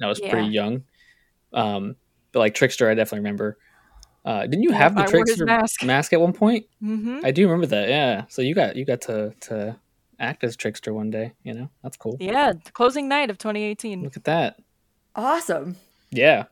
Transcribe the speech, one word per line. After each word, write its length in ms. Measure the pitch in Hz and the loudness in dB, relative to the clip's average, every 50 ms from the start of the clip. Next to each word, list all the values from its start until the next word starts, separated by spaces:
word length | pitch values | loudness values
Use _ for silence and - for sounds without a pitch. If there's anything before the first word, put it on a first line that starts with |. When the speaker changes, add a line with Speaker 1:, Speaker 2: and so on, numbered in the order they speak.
Speaker 1:
I 60 | 113 101 | -4 -4
was 100 | 104 104 | -4 -4
pretty 260 | 202 190 117 110 107 107 | -4 -2 -2 0 0 0
Speaker 2:
Yeah. 160 | 107 107 104 | 0 -2 -2
Speaker 1:
young. 180 | 104 120 131 131 _ _ _ _ _ _ _ _ _ _ _ _ _ | -2 -4 -6 -8 _ _ _ _ _ _ _ _ _ _ _ _ _
Um, 440 | - 120 110 107 101 98 98 104 131 _ _ _ _ _ _ _ | -4 -2 -2 -2 -2 -4 -6 -8 -10 _ _ _ _ _ _ _
but, 80 | - 123 | 0 2
like, 140 | 110 107 107 | 2 2 4
Trickster, 360 | - 139 120 - - 127 110 | 2 2 2 2 2 2 2
I 40 | 110 | 4
definitely 260 | 110 110 - 113 104 | 2 0 -2 -2 -6
remember. 360 | 104 104 104 101 107 107 104 _ _ _ _ _ _ _ _ - - _ _ _ | -4 -4 -4 -4 -4 -6 -6 _ _ _ _ _ _ _ _ -20 -20 _ _ _
Uh, 200 | - 135 117 101 | -8 -6 -4 -4
didn't 200 | - - 143 185 | -2 -2 0 2
you 80 | 247 349 | 2 2
Speaker 2:
Yep, 60 | 226 - | 4 6
Speaker 1:
have 160 | 143 165 208 | 4 4 4
the 60 | 202 | 4
Speaker 2:
I 40 | 196 | 2
wore 160 | 196 - 165 | 4 6 4
his 40 | - 226 | 4 4
Speaker 1:
Trickster 180 | 226 180 165 | 2 2 2
Speaker 2:
mask. 360 | - 233 226 220 226 - - | 2 2 2 2 0 -2 -2
Speaker 1:
mask 300 | - 127 131 139 147 - | 0 2 2 2 2 4
at 80 | - 165 | 4 4
one 140 | 170 175 185 | 4 4 2
point? 320 | - 214 214 240 220 - _ _ - | 4 2 2 2 2 -2 _ _ -8
Speaker 2:
Mm-hmm. 380 | 214 214 220 214 208 233 247 285 330 | -6 -4 -4 -4 -4 -6 -6 -2 -2
Speaker 1:
I 60 | 131 | 0
do 160 | 135 170 202 | 4 4 4
remember 180 | 185 165 175 170 | 4 4 2 2
that, 240 | 135 110 104 101 107 | 0 0 0 0 0
yeah. 360 | 135 151 143 127 110 98 107 - | 2 2 2 2 0 -2 -4 -8
So 140 | - - | -6 -4
you 120 | 127 135 165 | -2 0 2
got, 220 | 196 143 101 - | 2 0 0 0
you 80 | 123 135 | -4 -2
got 160 | 135 123 120 | -2 -2 -4
to, 300 | - - 113 107 107 107 110 - | -4 -6 -4 -4 -4 -6 -8 -12
to 340 | - - 113 107 104 110 110 - _ _ _ _ _ _ _ - | -12 -8 -6 -6 -6 -6 -8 -12 _ _ _ _ _ _ _ -8
act 260 | 120 120 151 - - | -6 -6 -6 -4 -6
as 120 | 117 113 | -6 -6
Trickster 360 | - - 110 107 - - 113 | -4 -6 -8 -6 -6 -8 -8
one 180 | 107 110 107 110 | -6 -6 -6 -6
day, 220 | 107 110 110 113 - _ | -6 -6 -8 -8 -10 _
you 120 | - 127 113 | -14 -14 -12
know? 160 | 117 127 143 _ _ | -12 -12 -14 _ _
That's 140 | - 127 - | -16 -16 -16
cool. 220 | - - - - 139 | -10 -10 -10 -8 -8
Speaker 2:
Yeah, 320 | 185 190 226 269 294 247 185 160 | -6 -4 -2 0 0 0 -2 -4
the 80 | - - | -10 -12
closing 360 | - - 240 247 262 294 277 269 | -2 0 0 2 2 0 -4 -2
night 220 | 277 294 285 220 | 0 0 -2 -2
of 80 | 202 - | -6 -6
twenty 240 | - 220 208 214 208 | -6 -6 -4 -4 -4
eighteen. 380 | 208 214 - - 220 202 185 | -6 -6 -8 -8 -10 -8 -8
Speaker 1:
Look 160 | 170 139 - - | -10 -10 -10 -6
at 60 | - | -2
that. 340 | 151 160 165 143 - - _ _ _ _ _ _ _ _ _ _ _ - | 0 0 0 0 -2 -4 _ _ _ _ _ _ _ _ _ _ _ -8
Speaker 3:
Awesome. 600 | 214 220 262 311 339 - - 175 151 139 175 180 - _ _ _ _ _ - | -4 -2 0 0 0 0 -2 -4 -4 -4 -8 -10 -12 _ _ _ _ _ -6
Speaker 1:
Yeah. 340 | - 117 127 156 147 107 107 - | 0 4 6 6 6 4 2 -6